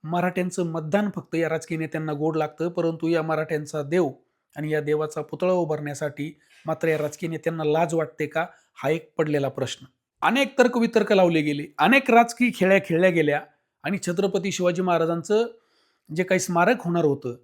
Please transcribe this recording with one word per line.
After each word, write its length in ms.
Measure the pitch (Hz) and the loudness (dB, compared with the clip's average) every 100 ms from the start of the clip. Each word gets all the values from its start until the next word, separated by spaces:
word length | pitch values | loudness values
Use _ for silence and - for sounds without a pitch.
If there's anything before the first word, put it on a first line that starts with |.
मराठ्यांचं 600 | 156 175 180 180 180 190 170 | -4 -2 0 -2 -4 -4 -4
मतदान 440 | 165 156 202 208 180 | -4 -2 0 0 -6
फक्त 200 | - 165 | -6 -2
या 140 | 160 | -2
राजकीय 280 | 160 - 160 | -2 -4 -6
नेत्यांना 360 | 160 160 156 | -4 -4 -4
गोड 240 | 147 156 156 | -2 -2 0
लागतं, 320 | 151 - 170 | -4 -4 -4
परंतु 380 | 170 165 165 165 | -2 -2 -2 -2
या 140 | 170 | 0
मराठ्यांचा 600 | 160 156 156 156 147 156 | 0 -2 -2 -6 -6 -8
देव 260 | 139 180 151 - _ _ _ - | -2 0 0 -4 _ _ _ -10
आणि 160 | 151 | -4
या 80 | 151 | -2
देवाचा 400 | 147 151 151 156 | 0 -2 -2 -6
पुतळा 320 | 147 147 180 | -8 -4 0
उभारण्यासाठी 800 | 180 160 151 147 139 151 143 151 - _ _ 156 | 0 0 -4 -6 -6 -8 -6 -10 -10 _ _ -8
मात्र 220 | 156 165 | -2 0
या 100 | 151 | 0
राजकीय 320 | 147 - 170 | -4 -6 -8
नेत्यांना 340 | 160 165 165 | -4 -4 -2
लाज 300 | 151 156 170 | 0 2 2
वाटते 320 | 165 156 - 151 | 0 -2 -6 -4
का, 200 | 160 175 _ _ - | -4 -4 _ _ -6
हा 140 | 139 | -2
एक 240 | 160 - - | -2 -4 -2
पडलेला 320 | 151 147 139 | 0 0 -2
प्रश्न. 360 | 135 127 - - _ _ _ | -4 -6 -6 -16 _ _ _
अनेक 360 | - 240 277 - | 0 2 0 2
तर्कवितर्क 540 | 285 240 226 226 214 | 2 4 2 2 4
लावले 300 | 202 180 160 | 4 6 4
गेले, 240 | 147 143 156 - | 0 -4 -8 2
अनेक 340 | 156 269 269 | 4 4 6
राजकीय 380 | 233 233 - 247 - | 4 4 2 -2 2
खेळ्या 240 | 190 196 | 4 4
खेळल्या 300 | 190 165 185 | 4 2 4
गेल्या 300 | 165 147 143 - _ _ _ | 4 2 0 -6 _ _ _
आणि 140 | 147 196 - | -6 -6 -4
छत्रपती 440 | 175 190 190 190 | -2 -2 -2 -4
शिवाजी 300 | 175 180 175 | 0 0 0
महाराजांचं 640 | 185 165 165 170 - 214 233 - _ _ _ _ _ | 0 2 0 -2 0 0 0 -8 _ _ _ _ _
जे 140 | 156 | -4
काही 160 | 180 185 | 0 0
स्मारक 420 | - 170 180 247 170 | 2 2 2 2 0
होणार 200 | 170 156 | 0 2
होतं 300 | 139 127 120 | 0 -6 -10